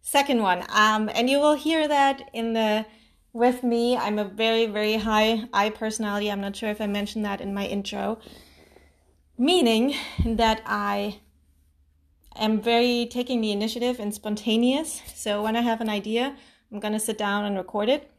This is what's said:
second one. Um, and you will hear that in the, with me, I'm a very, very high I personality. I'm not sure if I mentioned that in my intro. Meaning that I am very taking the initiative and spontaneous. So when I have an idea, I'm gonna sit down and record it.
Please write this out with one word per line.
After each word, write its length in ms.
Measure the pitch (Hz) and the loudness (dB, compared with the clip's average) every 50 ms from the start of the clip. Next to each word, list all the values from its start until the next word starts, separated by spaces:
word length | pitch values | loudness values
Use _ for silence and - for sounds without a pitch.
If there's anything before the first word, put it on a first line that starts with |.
second 400 | _ - - 277 277 277 262 233 | _ 2 2 2 2 4 2 2
one. 220 | 214 190 180 175 - - | 4 2 2 0 -2 -2
Um, 420 | - 214 214 220 214 214 214 214 - | 2 4 4 4 4 2 0 0 0
and 160 | - 233 254 | 0 2 4
you 80 | 277 | 4
will 160 | 285 294 302 302 | 4 4 4 4
hear 340 | 294 - 302 330 320 302 | 2 2 0 2 2 2
that 400 | 294 294 285 277 277 269 262 - - - | 2 4 4 4 4 2 -2 -8 -10 -6
in 200 | 226 226 226 226 | -4 -4 -2 0
the, 340 | 226 220 214 214 220 220 - - - _ _ _ _ _ _ - | 2 2 2 0 0 -2 -6 -14 -20 _ _ _ _ _ _ 0
with 280 | 226 233 247 247 254 | 2 2 4 4 2
me, 340 | 254 247 240 233 233 240 247 | 0 0 2 2 2 2 2
I'm 220 | - - 208 214 | 0 0 -2 0
a 60 | 208 208 | -2 -2
very, 420 | 190 196 208 226 226 226 226 226 | -4 -2 0 0 2 2 2 2
very 300 | 220 202 208 214 214 214 | 0 0 -2 0 0 0
high 480 | 220 202 226 214 214 220 220 226 220 220 - - | 0 0 2 2 4 4 4 2 0 -4 -2 0
I 160 | 196 202 214 | 0 0 0
personality. 640 | 214 - 226 220 214 - 220 208 202 208 208 208 | -2 -4 -6 -6 -4 -4 -4 -4 -2 -2 -2 -2
I'm 100 | 202 196 | -4 -4
not 140 | 196 202 202 | -6 -6 -8
sure 160 | - 226 214 | -6 -6 -6
if 100 | 208 214 | -4 -4
I 60 | 220 | -4
mentioned 360 | 208 202 208 208 208 - 226 208 | -4 -2 -4 -4 -4 -4 -6 -4
that 140 | 202 196 196 | -4 -4 -6
in 140 | - 202 196 | -6 -6 -4
my 140 | 202 202 | -4 -4
intro. 500 | - - 202 196 - 208 202 196 202 226 226 - - - - - - - - - _ _ - - _ _ _ _ _ _ _ _ _ _ | -4 -4 -4 -6 -6 -6 -4 -4 -4 -4 -6 -10 -20 -20 -20 -20 -20 -20 -20 -20 _ _ -20 -20 _ _ _ _ _ _ _ _ _ _
Meaning 560 | - 240 302 370 359 262 233 226 220 240 277 285 - - - - - - | 0 2 4 4 4 4 4 4 4 2 0 -2 -4 -8 -10 -4 -2 -2
that 380 | 233 226 220 226 220 220 220 - | 0 2 2 2 2 2 0 -4
I 540 | - 208 208 202 202 202 202 202 208 196 - _ _ _ _ _ _ _ _ _ _ _ _ _ _ _ _ _ _ _ _ _ - - | -6 -4 -4 -2 -2 -2 -2 -4 -6 -8 -10 _ _ _ _ _ _ _ _ _ _ _ _ _ _ _ _ _ _ _ _ _ -20 -6
am 240 | - 214 214 220 214 | -2 0 0 0 0
very 480 | 214 233 233 233 240 247 240 240 240 233 | 2 2 4 4 4 4 2 0 -2 -2
taking 300 | - 247 254 254 254 233 | -4 -6 -4 -2 -2 -2
the 100 | 220 214 | 0 -2
initiative 480 | 202 202 214 220 220 240 240 247 247 247 | -2 -2 -2 -2 -2 -2 -2 -2 -2 -2
and 120 | 208 208 | -4 -6
spontaneous. 920 | 208 - - 214 208 208 - 240 220 226 240 247 262 294 320 311 - - - - - | -6 -6 -6 -6 -6 -2 0 0 2 4 4 4 2 0 -2 -6 -10 -12 -14 -16 -16
So 300 | - - 214 208 208 208 | -8 -4 -4 -2 -2 -2
when 120 | 220 220 | 0 0
I 60 | 233 | 0
have 200 | 240 240 226 226 | 0 0 0 0
an 80 | 233 220 | -2 -2
idea, 460 | 208 208 202 214 220 233 254 277 277 - - - _ _ _ _ | -2 -4 -4 -2 -2 0 -2 -2 -6 -12 -20 -20 _ _ _ _
I'm 80 | 214 208 | -12 -8
gonna 200 | 208 208 220 220 | -4 -4 -4 -2
sit 200 | - - 214 214 | -2 -4 -4 -2
down 260 | 208 202 202 208 208 | -2 -2 0 0 -2
and 100 | 208 202 | -2 -4
record 340 | 190 180 - - 208 208 220 | -4 -6 -4 -4 -2 2 2
it. 200 | 277 302 - - _ | 0 0 -2 -12 _